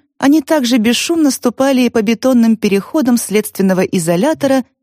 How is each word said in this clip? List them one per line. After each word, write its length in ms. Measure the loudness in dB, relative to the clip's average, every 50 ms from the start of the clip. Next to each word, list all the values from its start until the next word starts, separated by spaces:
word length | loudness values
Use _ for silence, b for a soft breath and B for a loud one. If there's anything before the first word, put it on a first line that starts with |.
| _ _ _
они 240 | -2 2 2 2 2
также 380 | 2 0 -2 -2 0 0 0 0
бесшумно 520 | 2 0 0 -2 -2 -2 0 0 0 0
ступали 520 | 0 -2 -4 -4 -2 0 0 0 2 0
и 80 | 0 0
по 100 | 0 0
бетонным 560 | 0 0 -2 0 0 2 2 2 2 2 0
переходам 600 | 0 0 0 0 -2 -2 -2 -2 -2 0 0 0 0
следственного 640 | -2 -2 -2 -2 -2 -4 -4 -2 0 0 0 0
изолятора 840 | 0 -2 -2 -2 -2 0 0 0 0 -2 -2 -2 -2 0 0 -2 -2 -6 _ _